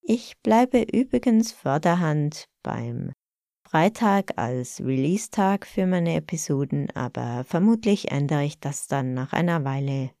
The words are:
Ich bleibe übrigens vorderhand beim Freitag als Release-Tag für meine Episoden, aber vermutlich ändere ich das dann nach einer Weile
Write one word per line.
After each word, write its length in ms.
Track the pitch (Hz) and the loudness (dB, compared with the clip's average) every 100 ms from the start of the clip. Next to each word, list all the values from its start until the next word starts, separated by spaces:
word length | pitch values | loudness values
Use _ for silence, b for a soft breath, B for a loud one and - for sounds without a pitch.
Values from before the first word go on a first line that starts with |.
| - | 0
Ich 300 | 233 - - | -2 -2 -6
bleibe 400 | - 220 254 247 | 2 4 6 4
übrigens 680 | 220 214 262 247 247 226 226 | 2 0 2 2 4 4 4
vorderhand 920 | - 135 143 175 175 165 151 147 151 - _ | -4 -2 2 2 2 2 2 0 -4 -18 _
beim 500 | - 117 117 117 - 127 _ _ _ _ _ | -8 -6 -6 -8 -8 -12 _ _ _ _ _
Freitag 720 | 160 180 220 220 196 190 - | 2 2 2 2 2 0 -4
als 420 | 117 127 123 - | -2 -4 -6 -6
Release-Tag 840 | 127 131 139 196 - - 190 196 - | -2 0 0 0 -2 0 0 0 -4
für 220 | - 185 | -2 0
meine 260 | 180 170 | 2 2
Episoden, 800 | 160 156 160 - 139 139 143 143 | 0 -2 -6 -2 -2 0 -2 -4
aber 520 | - 123 123 120 120 | -6 -6 -6 -6 -6
vermutlich 680 | 127 170 202 226 226 202 - | -4 2 2 2 2 0 0
ändere 320 | 139 143 147 | -2 0 0
ich 160 | 143 - | -2 -4
das 260 | 143 143 - | -8 -8 -4
dann 300 | 139 131 127 | -4 -2 -4
nach 180 | 131 | -4
einer 300 | - 175 170 | -2 0 0
Weile 480 | 135 135 139 135 131 _ | -2 -4 -2 -2 -4 _